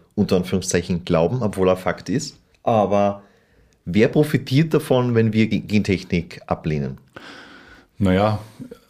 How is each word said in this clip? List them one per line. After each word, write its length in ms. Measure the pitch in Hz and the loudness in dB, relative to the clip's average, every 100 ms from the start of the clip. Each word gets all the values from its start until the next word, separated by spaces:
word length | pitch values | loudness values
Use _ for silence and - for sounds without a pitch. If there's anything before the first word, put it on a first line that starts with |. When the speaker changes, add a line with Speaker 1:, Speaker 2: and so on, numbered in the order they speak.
| _ | _
Speaker 1:
unter 220 | - 92 92 | -2 0 0
Anführungszeichen 680 | 90 95 - 90 90 87 | 0 -4 -2 -2 -2 -4
glauben, 380 | - 80 85 123 | 0 2 2 0
obwohl 260 | 107 95 92 | -4 0 0
er 80 | 92 | 0
Fakt 320 | 90 85 - | -2 -6 -4
ist. 300 | 120 - - _ _ | -6 -6 -16 _ _
Aber 600 | 120 110 95 101 101 101 - _ _ _ _ _ | 0 2 2 2 0 -2 -12 _ _ _ _ _
wer 240 | 90 95 120 | -2 2 4
profitiert 680 | 156 151 - - 131 160 | 2 2 0 0 2 2
davon, 400 | 151 - 127 123 | 0 2 0 2
wenn 180 | 113 113 | 2 2
wir 140 | 110 110 | 2 2
Ge-, 140 | 98 | 0
Gentechnik 800 | 87 104 98 90 - 87 82 - - | 0 0 2 -2 -2 -4 -4 -8 -8
ablehnen? 520 | - 80 73 67 65 _ - - - - - - - _ - | -6 -4 -4 -4 -10 _ -20 -20 -20 -20 -20 -20 -20 _ -2
Speaker 2:
Naja, 420 | 95 92 107 107 - - - - | 2 4 2 0 -8 -18 -18 -20